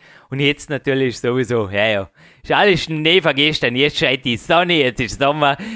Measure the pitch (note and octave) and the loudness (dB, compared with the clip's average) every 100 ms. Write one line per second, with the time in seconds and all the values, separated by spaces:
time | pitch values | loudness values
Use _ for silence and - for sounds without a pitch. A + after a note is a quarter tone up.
0 | - - _ C3 C#3 D3 - C#3+ C#3 C3+ | -20 -20 _ -4 -4 -6 -8 -6 -2 0
1 | C3+ A2 B2 B2+ A2+ A#2+ G2+ G2+ A2 G#2 | -2 -2 -4 -2 -2 -2 -2 0 0 0
2 | F#2+ _ - _ - C#3+ G3+ F3 - D#3+ | -4 _ -20 _ -2 2 4 2 -2 -2
3 | D3+ F3+ E3 C#3 D3 D#3 C3 A#2+ D3 - | 2 2 2 2 0 0 -2 0 0 0
4 | D3+ C3 B2+ A2+ - E3+ F3+ E3+ C3 A#2 | -2 -2 -2 -4 2 2 4 2 2 0
5 | A#2 F#2+ C#3 D3+ C#3+ C#3+ A3 | -4 0 0 2 0 0 -6